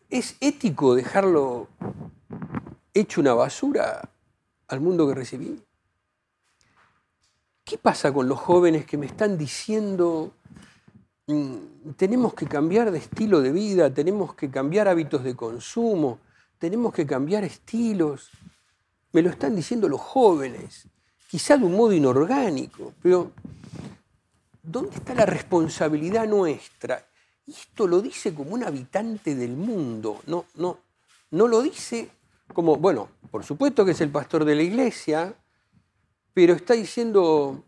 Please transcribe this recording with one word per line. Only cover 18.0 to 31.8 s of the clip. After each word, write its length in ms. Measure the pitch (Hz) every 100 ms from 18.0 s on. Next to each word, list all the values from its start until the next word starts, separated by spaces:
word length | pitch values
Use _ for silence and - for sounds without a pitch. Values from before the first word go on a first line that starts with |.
| 156 135 - _ - _ _ _ _ _ _
Me 80 | 160
lo 100 | 175
están 240 | - 277
diciendo 340 | 208 - 233 185
los 120 | 131
jóvenes, 880 | - 262 233 165 135 110 - - - _ _ _ _
quizá 280 | 165 - 294
de 80 | 196
un 100 | 185
modo 160 | 233
inorgánico, 1040 | 180 135 127 165 277 233 135 - - - -
pero 300 | 175 180 170 - - - - - - - _ _ _ _ _ _
¿dónde 340 | 160 196 392 -
está 180 | -
la 120 | 247 202
responsabilidad 1000 | 160 - 180 160 - 160 151 165 220 220
nuestra? 800 | 208 175 135 - _ 113 127 - _ _ _
Y 80 | -
esto 340 | - - - 196
lo 140 | 175
dice 320 | 240 - 214
como 200 | 151 139
un 100 | 226
habitante 680 | 220 139 127 185 226 214 -
del 200 | 135 120
mundo, 680 | 127 214 214 135 113 107 104 -
no, 200 | 175 -
no, 240 | - 180 165 _ _ _ _ _
no 140 | 156 233
lo 140 | 226
dice 500 | 277 -